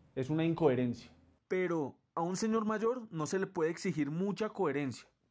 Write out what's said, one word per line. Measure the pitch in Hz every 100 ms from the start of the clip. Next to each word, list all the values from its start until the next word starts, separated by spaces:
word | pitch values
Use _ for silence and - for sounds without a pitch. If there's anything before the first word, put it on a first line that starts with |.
| -
es | - 127
una | 156
incoherencia. | 165 160 160 123 123 120 - - - _ -
Pero | 185 180 170 131 - _
a | -
un | 170 185
señor | 220 220
mayor | 214 214 226 254 220
no | 160 151
se | 190
le | 190
puede | 185 160
exigir | 170 190 160 139
mucha | 160 196 196 214
coherencia, | - 175 139 139 117 - _ _